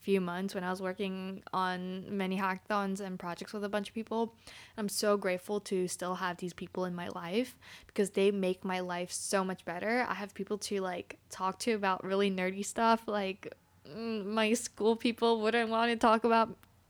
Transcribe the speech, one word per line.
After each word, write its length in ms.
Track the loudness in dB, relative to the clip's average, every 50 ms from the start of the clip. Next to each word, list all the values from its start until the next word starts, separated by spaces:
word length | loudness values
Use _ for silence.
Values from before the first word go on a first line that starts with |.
few 180 | 0 2 2 2
months 340 | 2 0 -2 -4 -4 -4 -4
when 100 | -4 -2
I 60 | -2
was 120 | -4 -2
working 600 | -4 -6 -4 -4 -4 -4 -4 -6 -8 -8 -10 -10 -10 -4 -2
on 520 | 0 0 0 -2 -4 -4 -6 -6 -8 -8 -6 -2
many 200 | -2 0 0 0
hackathons 640 | 0 0 -2 -2 -4 -4 -2 0 0 0 0 -2 -4
and 180 | -4 -8 -8
projects 360 | -8 -6 -8 -8 -8 -10 -8 -6
with 100 | -6 -4
a 60 | -2
bunch 200 | -2 -2 -4 -4
of 60 | -8
people. 400 | -8 -6 -4 -2 -2 -2 -2 -4 _ -20 -20 -20 -20 -20 -14 -8
I'm 120 | -6 -4 -4
so 260 | -2 2 4 4 4
grateful 440 | 4 4 0 -2 -2 -2 -4 -4 -4
to 260 | -2 -2 0 0 0
still 280 | -2 -2 -4 -4 -4 -2
have 220 | -2 -2 -4 -4
these 160 | -4 -6 -8 -6
people 320 | -8 -12 -8 -4 -4 -4
in 80 | -4 -4
my 140 | -6 -6 -8
life 480 | -8 -8 -6 -2 0 0 0 -2 -6 -18 -20 -20 -20 -20 -18
because 240 | -6 0 0 0 2
they 180 | 4 4 4 4
make 360 | 4 4 0 0 0 -2 -2
my 160 | -4 -2 -2
life 300 | -2 -4 -4 -4 -4 -6
so 320 | -6 -6 -4 0 0 2 2
much 200 | 0 -4 -6 -6
better. 420 | -8 -6 -4 -2 0 2 2 2
I 80 | 0 -2
have 180 | -4 -4 -8 -6
people 240 | -8 -4 -4 -4 -4
to, 220 | -4 -2 -2 -2
like, 360 | -2 -2 -4 -6 -8 -12 -16 -20 _ -16
talk 300 | -8 -2 -2 -2 -2 -2
to 120 | -2 -2 0
about 300 | 2 2 2 0 0 0
really 260 | 0 2 2 2 2
nerdy 360 | 2 0 0 -2 -2 -4 -6
stuff. 380 | -4 0 2 4 4 4 4 2
Like, 460 | -2 -2 0 -2 -2 -6 -8 -12 -14 -14 _ _ _ _ _ -18 -14
mm, 360 | -10 -8 -6 -4 -4 -4 -4
my 280 | -2 2 2 4 4 2
school 420 | 2 0 -6 -4 2 2 2 2
people 460 | 4 2 0 2 4 4 4 4 4
wouldn't 280 | 4 2 4 4 2 2
want 220 | 2 2 2 2
to 60 | 2
talk 260 | 6 6 6 6 6 6
about 340 | 4 6 6 4 2 -2 _ -18 _ _ _ _